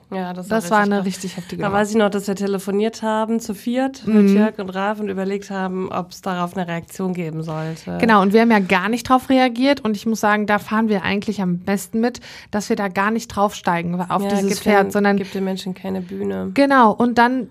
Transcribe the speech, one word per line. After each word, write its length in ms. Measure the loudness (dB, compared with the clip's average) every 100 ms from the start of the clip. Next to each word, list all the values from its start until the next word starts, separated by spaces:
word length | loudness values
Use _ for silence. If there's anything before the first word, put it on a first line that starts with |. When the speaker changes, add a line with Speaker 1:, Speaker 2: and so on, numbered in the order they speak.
| -10
Speaker 1:
Ja, 200 | -8 -6
das 160 | -8 -4
Speaker 2:
Das 200 | -2 2
Speaker 1:
war 20 |
Speaker 2:
war 80 | 2
Speaker 1:
richtig 120 | 4
Speaker 2:
eine 40 | 2
Speaker 1:
krass. 80 | 0
Speaker 2:
richtig 320 | -4 -8 -10
heftige 240 | -10 -6
Speaker 1:
Da 60 | -2
Speaker 2:
Nummer. 100 | 0
Speaker 1:
weiß 100 | 2
ich 40 | 2
noch, 140 | 2
dass 180 | 0 -4
wir 80 | -4
telefoniert 640 | -2 -2 -2 -2 -2 -2
haben 380 | -2 -2 0 -2
zu 160 | -4 -8
viert 500 | -4 -2 -2 -4 2
mit 220 | 6 6
Speaker 2:
Mhm. 80 | 6
Speaker 1:
Jörg 240 | 4 0
und 100 | -6
Ralf 280 | -4 -4 -2
und 80 | -4
überlegt 420 | -4 -4 -6 -6
haben, 380 | -6 -4 -4 -4
ob's 320 | -6 -8 -10
darauf 360 | -6 -4 -4 -4
eine 100 | -6
Reaktion 460 | -6 -8 -6 -4
geben 300 | -4 -6 -6
sollte. 540 | -6 -6 -6 -8 -8 -2
Speaker 2:
Genau, 240 | 4 4
und 120 | 6
wir 80 | 6
haben 100 | 6
ja 80 | 4
gar 300 | 4 0 0
nicht 180 | -2 2
drauf 220 | 2 4
reagiert 500 | 4 2 2 0 2
und 160 | 0 -2
ich 100 | -2
muss 140 | 0
sagen, 280 | 2 2 2
da 120 | 0
fahren 300 | 0 0 2
wir 140 | 0
eigentlich 380 | 0 -2 -2 -2
am 180 | -2 -2
besten 420 | -2 -4 -2 -2
mit, 180 | -2 -4 -12 -20 -8
dass 160 | -4 -2
wir 80 | -2
da 140 | -2
gar 200 | 0 0
nicht 200 | -2 -4
draufsteigen 720 | 0 0 0 -2 -2 -2 -4
auf 220 | -2 -2
Speaker 1:
Ja, 40 | 0
Speaker 2:
dieses 180 | 0 0
Speaker 1:
gibt 100 | 0
Speaker 2:
Pferd, 240 | 2 4 4
Speaker 1:
den, 40 |
Speaker 2:
sondern 240 | 2 2 2
Speaker 1:
gibt 180 | -2
den 120 | -4 -4
Menschen 280 | -4 -8 -8
keine 260 | -6 -8
Bühne. 500 | -8 -8 -6 -6 -2 0
Speaker 2:
Genau, 360 | 4 6 6
und 260 | 4 2 4
dann, 300 | 2 2 -6